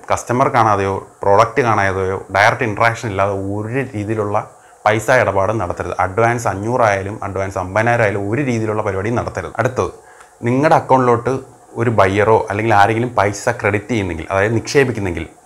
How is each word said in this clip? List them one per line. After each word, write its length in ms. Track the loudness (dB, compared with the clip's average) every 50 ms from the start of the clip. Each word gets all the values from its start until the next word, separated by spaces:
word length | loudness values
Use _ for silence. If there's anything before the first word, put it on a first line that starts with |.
| -4 -4 -4
കസ്റ്റമർ 340 | -4 -2 -2 0 0 0
കാണാതെയോ 600 | 2 2 2 4 4 2 2 0 -2 -2 -4 -8 -12 -10 -2 2
പ്രോഡക്റ്റ് 380 | 4 6 4 4 4 2 0
കാണാതെയോ 640 | 0 2 2 2 0 0 0 -2 -2 -2 -4 -6 -6 -2 2
ഡയറക്റ്റ് 280 | 4 4 4 2 0 -2
ഇൻട്രാക്ഷൻ 460 | -4 0 2 2 2 0 0 -6 -4
ഇല്ലാതെ 240 | -2 0 0 0 0
ഒരു 340 | -4 -4 -6 -6 -6 -6 -4 -4 -4 -6 -4 -6
രീതിയിലുള്ള 520 | -6 -4 -4 -2 -2 -2 -2 -2 -4 -4 -6 -16 -20 _ -20 -10 _ 0
പൈസ 260 | 0 0 2 2 2
ഇടപാടും 460 | 2 4 4 2 2 0 0 0 0
നടത്തരുത്. 360 | -2 -4 -4 -4 -6 -6 -4 -2 -2
അഡ്വാൻസ് 480 | -2 -2 0 0 2 2 0 0 -2
അഞ്ഞൂറായാലും 720 | -4 -4 -4 -4 -2 0 2 2 2 2 0 -2 -6 -8 -8 -8
അഡ്വാൻസ് 340 | -8 -6 -6 -6 -4 -4
അമ്പതിനായിരം 460 | -6 -6 -2 -2 0 2 2 2 2 2
ആയാലും 280 | 0 0 -2 -4 -4
ഒരു 100 | -2 -2
രീതിയിലുള്ള 400 | -2 -2 -2 -2 -2 -2 -2 -2
പരിപാടിയും 340 | -2 -2 -4 -2 -2 -2 -2
നടത്തരുത്. 360 | -2 -4 -4 -6 -8 -10 -8 -4
അടുത്തത്, 340 | -2 -2 -2 0 -2 -4 -4 -6 -12 -20 -20 -20 -20 -20 -20 _ -6 -4
നിങ്ങളുടെ 320 | -2 0 2 2 4 2
അക്കൗണ്ടിലോട്ട് 640 | 2 4 4 2 4 4 4 2 2 0 -2 -4 -4 -8 -14 -20 -20 -20 -12 -4
ഒരു 140 | -2 -2 0
ബയ്യറോ 580 | 2 4 2 4 4 2 4 4 4 2 2 0
അല്ലെങ്കിൽ 240 | -4 -2 0 2 4
ആരെങ്കിലും 360 | 4 4 4 4 0 -2 0
പൈസ 400 | 0 0 0 0 0 -2 -4 -4
ക്രെഡിറ്റ് 420 | -2 0 -2 0 0 -2 -2 -2
ചെയ്യുന്നെങ്കിൽ, 340 | -2 -2 -2 -4 -4 -6 -6 -2
അതായത് 240 | 0 0 0 0 0
നിക്ഷേപിക്കുന്നെങ്കിൽ, 720 | -2 -2 0 2 2 2 2 0 -4 -4 -4 -4 -6 -8 -12 -14 _